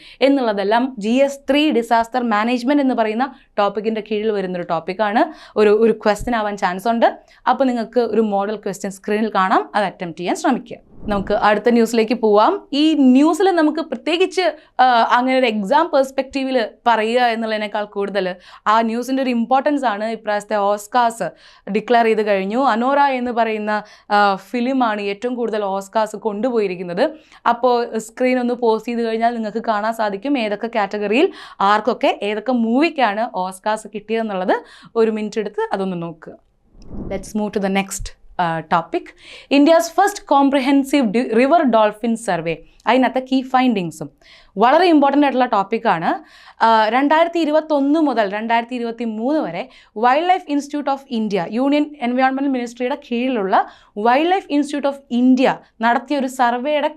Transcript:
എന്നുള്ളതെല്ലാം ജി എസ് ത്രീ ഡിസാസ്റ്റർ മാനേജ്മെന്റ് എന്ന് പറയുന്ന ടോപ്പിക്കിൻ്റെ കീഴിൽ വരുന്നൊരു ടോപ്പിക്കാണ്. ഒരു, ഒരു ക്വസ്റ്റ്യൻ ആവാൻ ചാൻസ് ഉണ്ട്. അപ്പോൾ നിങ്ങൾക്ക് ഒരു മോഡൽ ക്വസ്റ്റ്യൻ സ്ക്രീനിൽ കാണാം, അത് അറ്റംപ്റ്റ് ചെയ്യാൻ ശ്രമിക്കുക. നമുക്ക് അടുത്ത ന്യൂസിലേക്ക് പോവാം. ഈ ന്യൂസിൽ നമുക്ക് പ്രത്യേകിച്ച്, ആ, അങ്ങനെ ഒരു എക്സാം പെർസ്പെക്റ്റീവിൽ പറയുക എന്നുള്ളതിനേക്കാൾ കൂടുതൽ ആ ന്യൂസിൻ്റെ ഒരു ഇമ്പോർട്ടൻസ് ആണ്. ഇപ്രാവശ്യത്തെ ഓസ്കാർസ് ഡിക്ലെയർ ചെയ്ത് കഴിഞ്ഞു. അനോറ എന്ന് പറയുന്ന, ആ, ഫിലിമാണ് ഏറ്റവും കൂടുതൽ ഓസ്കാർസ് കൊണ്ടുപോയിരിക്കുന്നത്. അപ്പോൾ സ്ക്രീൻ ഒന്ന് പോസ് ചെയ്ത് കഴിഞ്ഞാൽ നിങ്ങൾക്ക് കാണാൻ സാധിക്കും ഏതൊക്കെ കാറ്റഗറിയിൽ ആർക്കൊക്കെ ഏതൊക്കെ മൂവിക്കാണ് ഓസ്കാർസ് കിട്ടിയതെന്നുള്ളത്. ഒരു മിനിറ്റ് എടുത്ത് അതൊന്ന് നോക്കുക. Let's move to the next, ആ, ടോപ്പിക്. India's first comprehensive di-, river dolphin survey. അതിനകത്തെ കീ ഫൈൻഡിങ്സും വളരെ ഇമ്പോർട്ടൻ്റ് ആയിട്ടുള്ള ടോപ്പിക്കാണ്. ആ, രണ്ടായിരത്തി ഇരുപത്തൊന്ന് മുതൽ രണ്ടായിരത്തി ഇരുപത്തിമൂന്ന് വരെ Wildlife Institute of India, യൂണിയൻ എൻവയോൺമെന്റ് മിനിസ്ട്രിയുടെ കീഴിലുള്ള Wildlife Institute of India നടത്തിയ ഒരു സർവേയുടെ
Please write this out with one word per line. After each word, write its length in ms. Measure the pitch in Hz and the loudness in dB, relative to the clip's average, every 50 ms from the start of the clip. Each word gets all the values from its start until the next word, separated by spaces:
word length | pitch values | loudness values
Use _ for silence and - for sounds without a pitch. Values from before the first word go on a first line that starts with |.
| - - - - | -18 -18 -4 0
എന്നുള്ളതെല്ലാം 760 | 247 277 277 277 247 220 208 202 190 202 220 233 262 269 254 208 | 2 2 2 2 0 0 -2 -2 0 2 2 2 0 -2 -6 -6
ജി 120 | 190 220 | -2 0
എസ് 300 | 240 269 277 277 277 - - - | 2 2 2 2 0 -6 -2 0
ത്രീ 220 | 277 294 302 311 | 2 2 2 2
ഡിസാസ്റ്റർ 520 | 226 233 226 - 240 226 226 226 - 254 247 | 2 0 0 2 2 0 0 0 -4 -4 -2
മാനേജ്മെന്റ് 600 | 233 214 208 220 240 254 240 240 247 294 294 269 | 0 0 0 0 0 -2 -2 0 0 0 2 2
എന്ന് 120 | 262 247 | 2 0
പറയുന്ന 380 | 233 220 214 220 233 262 262 - - _ _ - - | 0 0 -2 0 -2 -4 -4 -6 -16 _ _ -4 -2
ടോപ്പിക്കിൻ്റെ 460 | 208 202 202 220 196 226 226 214 208 - | -2 -2 -2 -2 -4 -4 -4 -4 -6 -4
കീഴിൽ 200 | 220 208 214 220 | -4 -2 -2 -2
വരുന്നൊരു 360 | 208 202 185 185 185 175 170 - | -2 -2 -4 -4 -4 -6 -4 -4
ടോപ്പിക്കാണ്. 640 | 170 160 160 - 185 - 214 208 208 254 339 320 - - - - - 208 | -4 -6 -4 -6 -4 -2 -2 0 2 0 0 0 -2 -16 -20 -8 0 2
ഒരു, 100 | 214 208 | 4 4
ഒരു 220 | 208 214 226 220 | 6 6 4 2
ക്വസ്റ്റ്യൻ 440 | 226 226 - 214 202 202 - 247 240 | 2 2 2 0 0 0 -2 -4 -2
ആവാൻ 220 | 220 208 208 202 202 | -2 -2 -4 -4 -2
ചാൻസ് 300 | 202 180 180 190 - 233 | -4 -4 -4 -2 -2 -2
ഉണ്ട്. 320 | 226 233 294 403 - - _ _ _ _ - - | 0 2 2 0 0 -2 _ _ _ _ -2 -2
അപ്പോൾ 140 | 262 247 269 | 0 2 2
നിങ്ങൾക്ക് 360 | 254 240 233 220 226 - 247 | 0 0 -2 -6 -2 0 -2
ഒരു 220 | 233 226 214 220 | 0 0 0 0
മോഡൽ 340 | 226 208 196 196 202 208 220 | 0 0 0 -2 -2 -2 -6
ക്വസ്റ്റ്യൻ 360 | 202 - 202 185 - - 196 | -6 -8 -8 -8 -6 -8 -10
സ്ക്രീനിൽ 400 | 196 - - - 208 214 226 208 - | -10 -8 -6 -4 -2 -2 -2 0 0
കാണാം, 340 | 196 190 190 247 370 427 - - | 0 2 2 2 0 0 0 -2
അത് 100 | 208 202 | -2 -2
അറ്റംപ്റ്റ് 340 | 175 - - 185 170 156 - | -2 -4 -8 -10 -10 -10 -8
ചെയ്യാൻ 160 | 175 208 330 | -4 -4 -4
ശ്രമിക്കുക. 420 | 320 320 311 240 180 - - - - _ _ - - - - | -2 0 0 0 0 -4 -12 -18 -18 _ _ -20 -12 -6 -4
നമുക്ക് 260 | 202 202 190 - 202 | -4 -4 -2 -2 -2
അടുത്ത 360 | - - 208 214 208 208 240 | 2 4 4 2 4 2 2
ന്യൂസിലേക്ക് 440 | 240 233 226 226 240 226 220 220 240 | 4 4 2 2 2 0 2 2 0
പോവാം. 540 | - 220 220 208 208 220 294 392 403 - - 285 | 0 2 4 4 6 6 4 2 0 -6 -6 -2
ഈ 200 | 277 302 320 311 | 2 2 2 4
ന്യൂസിൽ 580 | 285 269 254 247 269 294 330 349 311 370 381 | 4 6 6 6 6 6 4 2 2 2 2
നമുക്ക് 280 | 359 330 311 302 302 330 | 2 2 2 0 0 -2
പ്രത്യേകിച്ച്, 760 | 320 - 254 233 - 294 339 339 370 359 - 370 359 320 - - _ _ - - | -6 -8 -8 -8 -4 -4 0 0 0 0 0 0 -2 -2 -2 -4 _ _ 0 2
ആ, 60 | 254 | 4
അങ്ങനെ 540 | 254 240 226 233 - 247 247 254 262 262 262 | 4 4 4 2 4 2 2 2 2 2 2
ഒരു 60 | 254 | 2
എക്സാം 460 | 240 214 214 196 190 285 302 339 339 320 | 0 0 -2 -2 2 2 2 2 2 2
പെർസ്പെക്റ്റീവിൽ 760 | 269 269 269 - 269 269 269 - 277 262 262 262 247 214 - - _ - 240 | 0 0 0 -2 -6 -8 -6 -6 -6 -4 -2 -2 -2 -2 -4 -8 _ 0 0
പറയുക 340 | 226 220 214 220 233 254 | 2 2 0 0 0 2
എന്നുള്ളതിനേക്കാൾ 640 | 247 240 220 226 226 220 220 214 214 208 220 214 208 | 2 2 0 -2 -4 -4 -4 -4 -6 -6 -6 -6 -8
കൂടുതൽ 500 | 202 - 202 202 202 196 202 185 180 185 180 - - - - - 202 | -6 -6 -6 -6 -4 -4 -4 -4 -4 -6 -10 -16 -20 -20 -8 -2 2
ആ 140 | 220 226 | 2 2
ന്യൂസിൻ്റെ 420 | 233 226 220 240 247 262 269 262 269 | 2 0 -2 -4 -4 -4 -2 -2 -2
ഒരു 60 | 254 | -2
ഇമ്പോർട്ടൻസ് 560 | 240 233 226 233 262 269 269 302 294 285 262 | 0 -2 0 0 0 0 2 0 -2 0 -2
ആണ്. 200 | 233 202 202 214 | -2 -4 -4 -6
ഇപ്രാവശ്യത്തെ 500 | 226 226 220 226 214 208 208 202 - 214 | -6 -6 -8 -6 -4 -4 -4 -4 -2 -2
ഓസ്കാർസ് 760 | 208 202 202 208 208 - - - 247 240 233 233 - 185 156 - _ _ - - _ - - | 0 0 0 0 -2 -4 -2 0 2 2 2 0 -2 -8 -8 -8 _ _ -20 -20 _ -10 -4
ഡിക്ലെയർ 340 | 196 214 214 - 240 233 233 | -4 -4 0 2 2 4 4
ചെയ്ത് 220 | 220 220 208 208 214 | 4 2 0 0 0
കഴിഞ്ഞു. 320 | 202 190 190 196 214 254 285 | 0 0 -2 -2 -2 0 0
അനോറ 360 | 254 214 226 240 262 277 285 | 0 0 0 0 0 2 2
എന്ന് 320 | 285 277 262 247 240 247 | 2 2 0 -2 -4 -4
പറയുന്ന, 520 | 233 233 226 226 220 214 208 214 214 214 208 - - - _ - | -2 -2 -2 -2 -2 -6 -4 -4 -4 -4 -6 -10 -20 -20 _ 0
ആ, 240 | 208 208 208 202 196 | 2 2 4 2 0
ഫിലിമാണ് 680 | 190 - - - 240 233 254 277 262 247 220 208 208 | -2 -6 -8 -6 -4 -2 -2 0 0 0 0 -2 -4
ഏറ്റവും 340 | 202 202 202 202 - 247 254 | -4 -6 -8 -6 -6 -6 -6
കൂടുതൽ 280 | 240 240 214 214 208 208 | -4 -4 -4 -4 -4 -4
ഓസ്കാർസ് 520 | 190 190 196 196 196 - 226 214 214 - | -4 -4 -6 -8 -4 -2 -2 -2 -2 -6
കൊണ്ടുപോയിരിക്കുന്നത്. 920 | 196 - 220 202 208 220 262 240 220 208 185 180 175 190 175 175 190 269 320 311 - _ _ - - - 233 | -6 -6 -6 -6 -2 -4 -2 0 0 -2 -2 -4 -8 -8 -8 -2 -2 -2 -2 -4 -10 _ _ -20 -4 -2 -2
അപ്പോൾ 480 | 233 233 254 247 240 233 240 233 226 220 | -2 0 0 0 0 0 -2 -4 -6 -8
സ്ക്രീൻ 420 | 220 - - - 254 254 254 254 | -8 -8 -6 -2 0 0 0 0
ഒന്ന് 140 | 247 240 247 | 0 -2 -4
പോസ് 320 | 233 240 220 220 220 220 | 0 0 0 0 0 -2
ചെയ്ത് 160 | 240 240 233 | -6 -4 -4
കഴിഞ്ഞാൽ 340 | 233 226 226 226 226 233 240 | -2 -2 -2 0 0 -2 -2
നിങ്ങൾക്ക് 280 | 226 220 208 202 226 214 233 | -2 -8 -6 -6 -6 -4 -2
കാണാൻ 260 | 214 208 208 220 226 | -2 -2 -2 -4 -4
സാധിക്കും 440 | 233 214 208 196 196 - 277 285 254 | -2 -4 -4 -4 -4 -4 -2 -2 -2
ഏതൊക്കെ 320 | 220 208 208 202 - 226 233 | -2 -2 -4 -4 -6 -6 -4
കാറ്റഗറിയിൽ 560 | 220 202 196 214 208 208 202 214 262 370 392 - - - - - - | -4 -4 -2 -4 -6 -2 0 2 2 2 0 -2 -6 -20 -18 -6 -2
ആർക്കൊക്കെ 580 | 196 202 208 214 208 247 214 - - 320 - - 202 | 2 2 2 2 2 -2 -2 0 0 -2 0 0 -4
ഏതൊക്കെ 280 | 202 214 208 208 262 | -6 -6 -6 -4 -2
മൂവിക്കാണ് 800 | 247 240 226 226 233 269 320 339 320 277 247 208 196 214 233 247 - | -2 0 0 2 2 2 2 0 0 0 0 0 0 -2 -6 -6 -4
ഓസ്കാർസ് 520 | 185 185 185 185 - - 214 214 220 - 202 - | -6 -8 -8 -8 -8 -4 -4 -4 -4 -6 -12 -14
കിട്ടിയതെന്നുള്ളത്. 680 | 208 - - 226 226 220 214 196 180 185 220 415 480 466 - - - - - - | -14 -8 -4 -4 -4 -4 -4 -4 -4 0 0 0 -2 -2 -10 -20 -20 -20 -8 0
ഒരു 160 | 233 220 226 | 0 2 2
മിനിറ്റ് 280 | 214 214 214 214 208 226 | 0 -2 -6 -6 -6 -6
എടുത്ത് 300 | 202 208 - 427 453 453 392 | -6 -6 -4 -6 -4 -4 -4
അതൊന്ന് 280 | 196 190 196 185 170 | -4 -4 -4 -4 -6
നോക്കുക. 320 | 165 170 160 165 - 175 - - _ _ _ _ _ _ _ - - - - - - - | -8 -10 -12 _ -18 -20 -20 -20 _ _ _ _ _ _ _ -20 -18 -14 -12 -12 -10 -8
Let's 340 | 196 190 - - - 214 | -10 -10 -10 -8 -6 -6
move 100 | 214 208 - 214 | -6 -4 -4 -4
to 40 | 190 | -4
the 80 | 190 190 196 | -2 -2 -2
next, 380 | 196 - - - - - - _ _ - - - | -4 -4 -8 -12 -12 -12 -14 _ _ -16 -6 -4
ആ, 200 | 175 170 165 160 | -4 -2 -2 -6
ടോപ്പിക്. 520 | 156 - 180 170 165 - - 359 - - - _ - - - - - - 269 277 | -4 -2 -2 -2 -2 -2 -6 -8 -8 -8 -20 _ -20 -20 -20 -18 -4 2 4 4
India's 300 | 294 320 330 330 330 330 - 359 | 6 6 6 4 4 0 0 0
first 180 | 392 403 403 - - - 294 | 0 0 0 -4 -2 0 2
comprehensive 720 | 277 277 277 269 285 240 277 277 277 262 - - 285 254 202 180 | 4 4 4 2 0 0 2 2 2 2 2 0 0 2 2 0
di-, 180 | 233 262 247 220 226 | -2 -2 0 2 2
river 220 | 262 277 330 349 320 | 4 4 4 4 4
dolphin 480 | 247 226 220 214 208 208 - - 233 226 | 4 4 4 2 2 0 -2 -4 -4 -4
survey. 420 | 220 - 202 175 165 160 170 160 - - _ _ _ - 214 | -4 -4 -4 -4 -4 -2 -4 -6 -8 -10 _ _ _ 0 2
അതിനകത്തെ 380 | 240 262 254 233 254 262 262 262 | 2 4 4 2 0 -2 -4 0
കീ 100 | 262 269 | -2 -2
ഫൈൻഡിങ്സും 680 | 254 262 - 254 254 254 220 196 175 160 - - - - _ _ _ - - - - _ - 190 | -2 0 0 2 2 4 2 0 -2 -4 -6 -10 -14 -14 _ _ _ -20 -20 -20 -20 _ -2 2
വളരെ 280 | 220 240 294 339 381 | 2 4 4 4 6
ഇമ്പോർട്ടൻ്റ് 400 | 359 320 294 269 277 277 294 294 | 6 6 6 4 4 4 4 2
ആയിട്ടുള്ള 200 | 277 262 262 247 | 2 2 0 0
ടോപ്പിക്കാണ്. 640 | 240 226 196 190 190 226 220 226 220 180 165 170 226 349 381 - _ - - - - - - 226 | 2 2 0 0 -2 -4 -2 0 0 0 0 0 -2 -4 -4 -6 _ -20 -20 -20 -18 -4 0 2
ആ, 260 | 226 226 220 214 214 | 4 4 4 4 2
രണ്ടായിരത്തി 500 | 226 262 285 294 311 320 339 339 339 339 | 2 2 2 4 4 4 2 2 0 -2
ഇരുപത്തൊന്ന് 600 | 320 302 302 311 311 311 302 277 277 285 294 330 | -2 2 2 0 0 2 0 0 2 2 2 2
മുതൽ 300 | 311 285 240 226 214 190 | 2 0 0 0 -2 -2
രണ്ടായിരത്തി 460 | 202 214 226 226 233 233 233 240 254 | -2 -6 -2 0 0 0 0 -2 -6
ഇരുപത്തിമൂന്ന് 640 | 247 233 226 226 233 240 226 214 214 226 269 311 311 | -6 -6 -6 -6 -6 -6 -6 -6 -4 -2 -2 -2 -2
വരെ 280 | 233 175 165 185 254 247 - - - _ - 208 | -2 -4 -6 -8 -10 -12 -14 -20 -20 _ -8 -2
Wildlife 540 | 226 247 262 302 339 359 370 370 370 - 285 | 0 2 2 2 2 0 0 0 0 -4 -4
Institute 400 | 285 269 285 - 294 262 277 269 | -4 -4 -4 -8 -6 -4 -4 -4
of 260 | 269 - - 247 220 | -4 -6 -8 -6 -4
India, 220 | 220 208 202 190 165 - | -4 -2 -2 -2 -4 -4
യൂണിയൻ 460 | 214 240 262 285 285 302 302 302 294 - | -2 -2 0 2 2 0 0 -2 -6 -6
എൻവയോൺമെന്റ് 480 | 240 240 247 262 262 262 269 269 277 285 | -6 -4 0 2 0 0 0 0 -2 -2
മിനിസ്ട്രിയുടെ 480 | 262 247 240 233 240 - 247 247 285 - - - | -2 -2 -4 -8 -8 -6 -4 -4 -4 -6 -6 -6
കീഴിലുള്ള 560 | 240 233 247 262 254 220 190 185 220 330 - - - - _ _ - 202 | -4 -4 -2 -2 -2 -2 -2 0 2 0 0 -2 -8 -20 _ _ -10 -2
Wildlife 600 | 208 233 247 285 330 349 370 392 370 - 285 294 | 0 2 2 2 2 2 0 0 -2 -2 -2 -2
Institute 280 | 285 285 - 285 247 277 | -2 -2 -4 -4 -4 -4
of 340 | 277 277 - - 240 240 | -6 -6 -10 -6 -2 2
India 320 | 247 262 262 240 262 196 160 - - _ _ - | 4 4 4 4 4 2 0 -2 -8 _ _ -2
നടത്തിയ 380 | 220 233 240 - 240 - 294 277 | 0 0 0 0 -2 -2 -4 -4
ഒരു 80 | 254 262 | -4 -4
സർവേയുടെ 680 | 254 - 247 240 240 247 240 294 302 294 285 311 302 | -2 0 0 0 0 -2 -2 -2 -2 0 -2 -2 -6